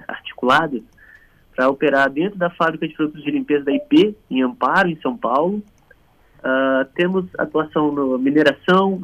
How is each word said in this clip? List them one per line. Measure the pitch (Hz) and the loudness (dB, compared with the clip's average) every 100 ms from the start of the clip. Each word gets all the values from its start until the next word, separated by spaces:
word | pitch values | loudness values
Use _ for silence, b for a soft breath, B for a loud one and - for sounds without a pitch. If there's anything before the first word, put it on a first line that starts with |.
| - | -8
articuladas | - - - 123 143 160 123 - b b b b b b - | -14 -14 -6 0 2 0 -6 -10 b b b b b b -2
pra | 131 | 0
operar | 139 151 135 139 | 2 0 2 0
dentro | 139 190 196 | 0 -4 -2
da | 175 | -4
fábrica | - 165 160 160 | 0 -2 -2 -8
de | |
produtos | - 151 151 | -4 -6 -6
de | 147 | -4
limpeza | 143 131 147 139 | -4 0 -2 0
da | |
I | 139 | -4
P, | - 151 208 208 - | 2 4 4 0 -6
em | 131 | -2
Amparo, | 127 120 127 170 185 | -2 -2 0 2 0
em | 156 | -2
São | 135 120 | -4 -4
Paulo. | 117 131 170 208 - _ _ _ _ _ _ _ | -2 0 0 -4 -8 _ _ _ _ _ _ _
Ah, | 131 131 135 135 135 | -2 0 2 0 -2
temos | - 175 185 185 - | -2 -2 -2 -4 -6
atuação | 151 156 151 160 151 | -4 -2 -2 0 -2
na | 143 135 127 | 0 -2 0
mineração, | 135 143 143 143 - 185 196 190 | 0 2 2 0 2 2 2 -2